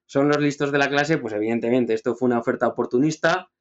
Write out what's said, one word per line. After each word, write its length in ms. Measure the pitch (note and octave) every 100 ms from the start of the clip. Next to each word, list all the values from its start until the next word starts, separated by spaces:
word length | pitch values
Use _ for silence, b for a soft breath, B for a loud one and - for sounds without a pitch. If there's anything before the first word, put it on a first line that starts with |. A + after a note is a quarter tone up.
| -
son 220 | C#3 D3
los 100 | D3
listos 340 | D3 C#3+ C#3+
de 60 | C#3+
la 100 | C#3
clase, 300 | C#3+ C#3+ D#3+
pues 160 | A2+
evidentemente 580 | G#2 A2 A#2 A#2 B2+ A2+
esto 220 | A2 B2
fue 140 | A#2+ B2
una 100 | A#2+
oferta 280 | C3 A#2 D3
oportunista. 840 | - - B2 D#3 D#3 E3 F#3 - _